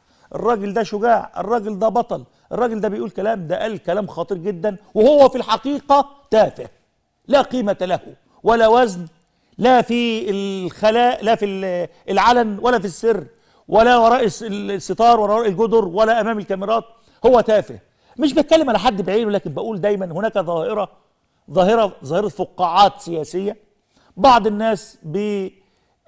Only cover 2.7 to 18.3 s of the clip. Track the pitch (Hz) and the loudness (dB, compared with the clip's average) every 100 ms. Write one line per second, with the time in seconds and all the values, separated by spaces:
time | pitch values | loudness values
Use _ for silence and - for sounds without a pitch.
2.7 | 220 196 208 233 - 202 226 156 185 226 | -4 -6 -6 -8 -6 -4 -4 -6 -6 -6
3.7 | 190 - 190 196 - 170 190 180 175 208 | -8 -6 -4 -6 -8 -8 -6 -6 -6 -6
4.7 | 190 _ 214 233 294 269 254 - 220 269 | -6 _ 2 4 8 6 4 -4 -4 -4
5.7 | 285 - 277 269 - - 220 165 - 117 | -6 2 2 2 -6 0 2 2 -2 -18
6.7 | _ _ _ _ _ - 247 - 254 208 | _ _ _ _ _ 0 0 2 -2 -4
7.7 | 190 180 170 - 139 _ _ 196 226 220 | -4 -4 -6 -8 -20 _ _ 0 4 6
8.7 | 240 240 180 165 _ _ _ _ - 226 | 4 2 -2 -14 _ _ _ _ -2 4
9.7 | 254 - 240 240 220 226 196 196 190 180 | 4 2 -2 -2 -2 -4 -4 -4 -6 -8
10.7 | - 214 226 247 247 208 220 202 190 190 | -2 0 2 2 0 -2 -2 -2 -6 -6
11.7 | 180 170 _ - 196 208 247 226 196 240 | -6 -8 _ -4 2 4 2 0 -2 0
12.7 | 247 185 - 233 202 139 _ _ _ - | 0 -2 -4 -2 -2 -6 _ _ _ -2
13.7 | 196 233 247 226 247 226 - 220 202 202 | 2 4 6 4 2 0 -4 -8 -8 -6
14.7 | 196 - 185 233 233 208 220 226 180 226 | -8 -6 2 4 4 2 0 0 0 2
15.7 | 226 190 180 220 233 214 214 175 190 196 | 2 0 0 2 2 -2 -4 -6 -6 -4
16.7 | 226 - _ _ _ 240 247 208 214 - | -4 -6 _ _ _ 4 4 4 0 0
17.7 | 113 _ _ _ - 294 | -12 _ _ _ -4 -2